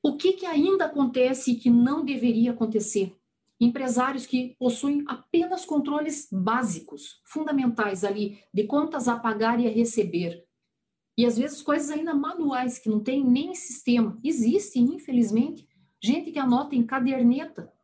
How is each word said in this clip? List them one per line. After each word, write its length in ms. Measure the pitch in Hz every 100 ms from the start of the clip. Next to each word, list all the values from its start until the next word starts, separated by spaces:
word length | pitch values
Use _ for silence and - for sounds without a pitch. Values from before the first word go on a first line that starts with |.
O 140 | 302 285
que 160 | 381
que 120 | 381
ainda 400 | 359 302 359 381
acontece 680 | 311 294 262 262 254 262 -
e 20 |
que 140 | 233 247
não 340 | 240 247 302
deveria 460 | 277 254 240 220 240
acontecer? 680 | 233 220 220 208 208 190 _ _ _ _ _
Empresários 680 | 240 254 262 240 262 277
que 300 | - 254 254 -
possuem 440 | 254 233 285 285 285
apenas 580 | 240 _ 339 339 359
controles 600 | - 302 277 294 302 302 -
básicos, 920 | 190 185 240 226 165 - 143 - -
fundamentais 800 | _ 302 302 277 247 226 208 190
ali, 360 | 202 208 202 - _
de 120 | 190
contas 420 | 208 285 311 302 240
a 100 | 233
pagar 420 | 226 214 226 240
e 60 |
a 60 | 240
receber. 720 | 214 233 226 180 170 170 - _ _ _ _ _ _ _ -
E 80 |
às 120 | 240 220
vezes 240 | 285 285
coisas 280 | - 302 285
ainda 240 | 302 330
manuais, 640 | 285 311 359 294 254 254 -
que 120 | 220
não 100 | 214
tem 240 | 233 269
nem 320 | 254 254 330
sistema. 640 | 370 - - - 240 208 -
Existem, 600 | 285 277 226 370 - 254
infelizmente, 840 | 247 339 - 247 214 220 294 - _ _ _ _
gente 300 | 208 311 330
que 100 | 294
anota 360 | 262 247 294
em 100 | 262
caderneta 840 | 226 262 254 269 240 269 320 - - _